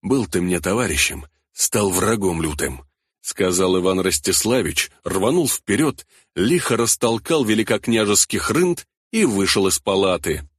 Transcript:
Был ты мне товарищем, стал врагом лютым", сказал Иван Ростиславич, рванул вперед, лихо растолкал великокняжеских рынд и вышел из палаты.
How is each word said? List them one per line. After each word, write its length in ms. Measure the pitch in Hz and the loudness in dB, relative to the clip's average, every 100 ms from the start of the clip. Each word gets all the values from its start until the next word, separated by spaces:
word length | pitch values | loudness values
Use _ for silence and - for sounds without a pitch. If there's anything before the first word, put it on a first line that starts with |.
Был 240 | 104 139 104 | 0 -2 0
ты 140 | 90 | -2
мне 200 | 90 90 | -2 -2
товарищем, 640 | 90 107 123 - - 73 73 _ _ | -2 -2 -2 0 -2 -4 -16 _ _
стал 380 | - - 113 104 | -6 -2 0 0
врагом 500 | 90 98 113 95 85 | 0 0 0 0 -2
лютым", 420 | 80 76 71 65 - _ _ _ | -4 -4 -6 -8 -16 _ _ _
сказал 560 | - - 92 90 95 92 | -14 -2 0 2 2 2
Иван 200 | 90 95 | 2 0
Ростиславич, 920 | 92 - - 90 107 127 90 - - _ | 0 -2 -2 0 0 0 0 -2 -6 _
рванул 460 | - 92 104 170 147 | -6 -2 0 2 0
вперед, 580 | - - 101 151 - - _ _ - | -2 -2 0 0 -2 -16 _ _ -2
лихо 400 | 196 175 - 117 | 2 2 0 0
растолкал 680 | 117 - 117 113 - 160 | 0 2 0 -2 0 0
великокняжеских 1080 | 113 107 110 110 - 113 104 101 - 104 - | 2 0 2 -2 0 0 2 2 2 -2 -2
рынд 340 | 120 180 175 - _ _ | 0 2 0 -8 _ _
и 140 | 226 | 0
вышел 420 | 185 101 98 - 95 | 2 2 2 2 2
из 140 | - | 0
палаты. 680 | - 98 95 90 - 73 73 | 0 2 2 0 -2 -6 -6